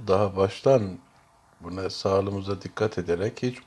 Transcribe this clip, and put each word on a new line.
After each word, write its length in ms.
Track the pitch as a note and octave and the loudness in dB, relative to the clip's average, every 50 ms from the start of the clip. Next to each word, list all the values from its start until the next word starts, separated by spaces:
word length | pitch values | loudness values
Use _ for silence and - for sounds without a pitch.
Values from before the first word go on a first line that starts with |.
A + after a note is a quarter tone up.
| A#2 | 0
daha 300 | G2 F#2+ G2 G#2 G2 F#2+ | 2 2 4 2 0 2
baştan 600 | F#2+ G2 G2 - - - C3+ C3+ B2 G#2 F#2+ F2+ F2 - _ _ _ _ _ _ _ _ _ _ _ | 0 0 0 0 0 4 4 4 6 4 0 -6 -12 -16 _ _ _ _ _ _ _ _ _ _ _
buna, 280 | E2+ E2+ F2+ F#2+ F#2+ F2+ | -14 -10 -8 -6 -6 -6
sağlığımıza 720 | - - - G2 G2 G2 G2 G2+ G2 G2 F#2+ G2 G2+ F#2 | -6 -2 0 2 2 2 2 0 -4 -4 -4 -4 -6 -6
dikkat 360 | - F#2 - - A2 A2 - | -8 -12 -2 -2 -2 0 0
ederek 460 | - A#2+ - E2+ E2+ G2 A#2 - - - | -4 -2 -2 0 0 0 -4 -4 -4 -4
hiç 140 | B2 B2 - - | -4 -4 -6 -8